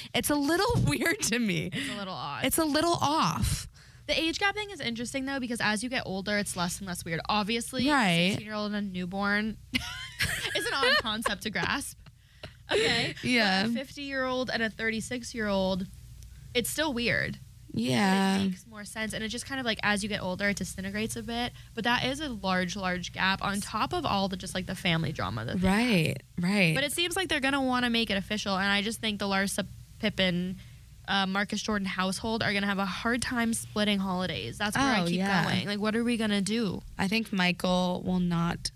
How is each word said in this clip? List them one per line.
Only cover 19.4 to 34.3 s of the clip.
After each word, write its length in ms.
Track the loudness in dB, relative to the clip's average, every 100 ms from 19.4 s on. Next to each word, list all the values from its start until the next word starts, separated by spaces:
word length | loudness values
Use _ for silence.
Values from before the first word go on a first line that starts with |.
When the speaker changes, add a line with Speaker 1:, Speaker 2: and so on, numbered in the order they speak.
Speaker 2:
kind 160 | -6 -4
of, 60 | -2
like, 120 | 0
as 200 | 2 2
you 60 | 0
get 140 | -2
older, 260 | -2 0 0
it 80 | 0
disintegrates 600 | -4 -6 -6 -4 -4 -4
a 60 |
bit. 300 | -4 -2 -4 -6 -10
But 100 | 0
that 220 | 2 4 2
is 140 | -2
a 100 | -4
large, 460 | -2 0 2 0 -2
large 360 | -2 -2 -4
gap 300 | 0 0 2
on 160 | 0 -2
top 320 | -2 -2 0
of 140 | 0 2
all 220 | 2 0
the, 100 | -2
just, 160 | -4
like, 100 | -4
the 100 | -4
family 380 | -2 2 2 0
drama 320 | -2 -2 -2
that 160 | -2 2
they 80 | 4
have. 80 | 4
Speaker 1:
Right, 380 | 4 4 4 0 -8 -2
right. 340 | 2 4 4
Speaker 2:
But 80 | 4
it 100 | 0
seems 220 | 0 0
like 140 | 0 0
they're 120 | 2
gonna 220 | 2 2
wanna 280 | 2 2 2
make 200 | 2 2
it 60 | 0
official. 400 | -2 -2 0 2
And 100 | 2
I 140 | 2
just 200 | 2 -2
think 160 | -2 -2
the 80 | 0
Larsa 400 | 2 2 -2 -4 -6 -18 -4
Pippen, 580 | -2 2 2 2 -2 -6 -12 -20 -20 -12 0
uh, 200 | 0 2
Marcus 360 | 0 0 -2
Jordan 240 | -2 -2 -2
household 560 | 0 0 0 -2 0
are 100 | 0
gonna 120 | 0 0
have 120 | 0
a 80 | -2
hard 340 | -2 0 0
time 300 | 0 0 0
splitting 460 | -2 -2 0 2 2
holidays. 580 | 0 -2 -2